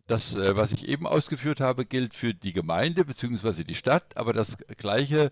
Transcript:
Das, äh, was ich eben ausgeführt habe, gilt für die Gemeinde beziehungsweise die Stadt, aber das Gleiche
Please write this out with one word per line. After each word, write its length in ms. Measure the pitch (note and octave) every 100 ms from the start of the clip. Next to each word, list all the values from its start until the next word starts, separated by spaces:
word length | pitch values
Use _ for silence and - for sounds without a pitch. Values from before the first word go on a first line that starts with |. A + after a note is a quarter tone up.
| -
Das, 300 | A2+ - G2+
äh, 200 | G2 G2
was 160 | A2
ich 140 | A2+ -
eben 180 | C#3+ E3+
ausgeführt 540 | D#3 - C3+ C#3 D3
habe, 240 | C3 B2+ C3
gilt 280 | B2+ B2
für 200 | - A#2+
die 180 | G2 G2
Gemeinde 540 | F2 E2 E2 D3 F3 D3+
beziehungsweise 580 | - B2 A#2 A2 E2
die 120 | D#2+ G#2
Stadt, 420 | - D#3 - -
aber 160 | A2+
das 240 | A2 G#2+ G#2+ - -
Gleiche 540 | G2+ A2 C#3 D3+ C#3+